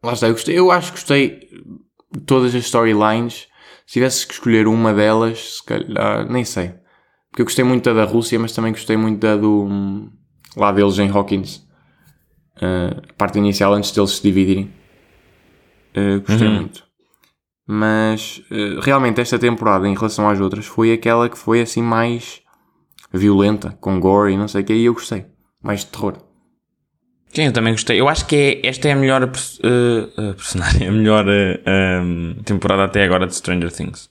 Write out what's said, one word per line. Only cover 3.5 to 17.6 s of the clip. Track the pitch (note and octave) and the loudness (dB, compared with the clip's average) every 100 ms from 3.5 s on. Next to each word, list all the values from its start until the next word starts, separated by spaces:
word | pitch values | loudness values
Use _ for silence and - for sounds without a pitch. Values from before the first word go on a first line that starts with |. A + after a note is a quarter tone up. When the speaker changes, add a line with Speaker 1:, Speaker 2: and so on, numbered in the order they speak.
| _ - - _ | _ -20 -20 _
Speaker 1:
Se | |
tivesse | - C3 - - | 0 0 0 -8
que | |
escolher | - - A2 G#2+ | -6 2 4 4
uma | A2+ A2 | 4 2
delas, | G#2 G#2+ A2 A2+ A2+ - - | 4 2 2 0 -4 -12 -16
se | |
calhar, | - A2+ - A2 G#2+ A2 G#2+ | -8 -8 -6 -4 -2 -2 -4
nem | B2 | -4
sei. | A#2+ - F2+ - _ _ _ _ _ | -4 -6 -8 -10 _ _ _ _ _
Porque | - | -4
eu | A#2 | -2
gostei | - | 2
muito | B2+ B2+ | 2 2
da | B2 A2+ | 2 2
da | G#2+ | 2
Rússia, | A#2 A2+ A#2 | 0 0 -2
mas | A2+ | -2
também | - A2+ | -4 -4
gostei | A2 - A2 | -4 -2 0
muito | A2 G#2 | 0 0
da | A2 G#2 | 0 2
do, | G#2+ G#2 | 2 2
hum, | G2+ G2 G2 G2 G#2+ _ _ _ _ - | 0 -2 -4 -6 -12 _ _ _ _ -2
lá | G#2 | 0
deles | G2 G2+ F#2+ | 2 2 2
em | G2 | 0
Hawkins. | G2+ G2 G2 F#2+ - _ _ _ _ _ _ _ _ _ _ | 0 0 -2 -4 -14 _ _ _ _ _ _ _ _ _ _
Eh, | F2+ F#2 F2+ F2+ - | -4 -2 -4 -6 -14
a | |
parte | _ G2+ G#2 | _ -2 0
inicial, | G2+ G2+ G2 | 0 2 2
antes | G2+ G2+ | 2 0
deles | - G2 | -2 -2
se | - | 0
dividirem. | G#2 F#2+ F#2+ F#2+ G2 - _ _ _ _ _ _ _ _ _ _ _ | 0 2 2 0 -4 -14 _ _ _ _ _ _ _ _ _ _ _
Eh, | - G2+ G2 | -2 0 0
gostei | G2 A2 A2 | 0 2 2
Speaker 2:
Uhum. | |
Speaker 1:
muito. | G#2+ E2+ - _ _ _ _ _ _ _ _ | 2 -4 -12 _ _ _ _ _ _ _ _